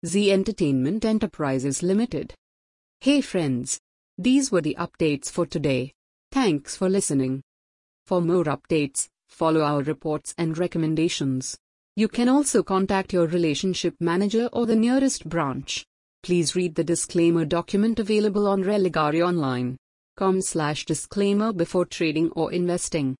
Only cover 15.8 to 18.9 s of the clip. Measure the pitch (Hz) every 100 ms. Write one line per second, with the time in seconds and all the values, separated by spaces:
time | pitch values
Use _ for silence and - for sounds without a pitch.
15.8 | - _ _ _ - 175 156 180 180 160
16.8 | 165 170 - 180 170 170 160 170 170 196
17.8 | 220 226 208 214 208 202 202 196 190 208
18.8 | 185